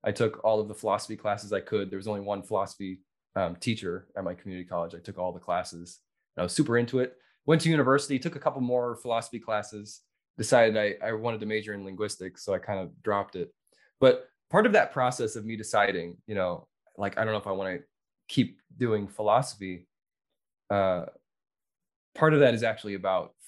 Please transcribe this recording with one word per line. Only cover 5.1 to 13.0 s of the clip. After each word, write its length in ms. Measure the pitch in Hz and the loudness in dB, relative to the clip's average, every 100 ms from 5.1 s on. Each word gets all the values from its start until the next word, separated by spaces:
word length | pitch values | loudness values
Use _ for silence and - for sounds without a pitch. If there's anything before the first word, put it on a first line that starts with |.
| 95 | -6
all 160 | 90 | -6
the 60 | 87 | -6
classes 600 | - 87 87 85 85 - _ _ _ - | -4 -4 -4 -12 -16 -20 _ _ _ -6
and 40 | |
I 20 | |
was 100 | 87 | -2
super 240 | - 143 117 | 0 2 2
into 220 | 120 131 | 2 0
it. 160 | 127 - _ _ - | -2 -4 _ _ 2
Went 140 | 160 | 4
to 80 | 165 | 4
university, 480 | 160 127 143 143 131 | 4 6 4 2 -4
took 160 | - 139 | -4 -4
a 40 | |
couple 220 | 147 135 | -4 -2
more 340 | 123 123 120 113 | 0 0 0 -6
philosophy 420 | 123 113 - 113 | -2 -2 -2 -12
classes, 640 | - 107 104 107 104 - _ _ _ - | -4 -6 -4 -14 -14 -20 _ _ _ -8
decided 400 | 110 123 113 107 | 4 6 6 4
I, 260 | 104 - | 0 -2
I 100 | 110 | -4
wanted 260 | 110 117 110 | -2 -4 -4
to 80 | 107 | -4
major 260 | 110 107 | -4 -4
in 100 | 101 | -10
linguistics. 600 | 98 95 104 - 92 - - | -10 -6 -6 -4 -10 -10 -4
So 80 | |
I 60 | 92 | -4
kind 200 | - 98 | -2 -6
of 120 | 90 - | -6 -8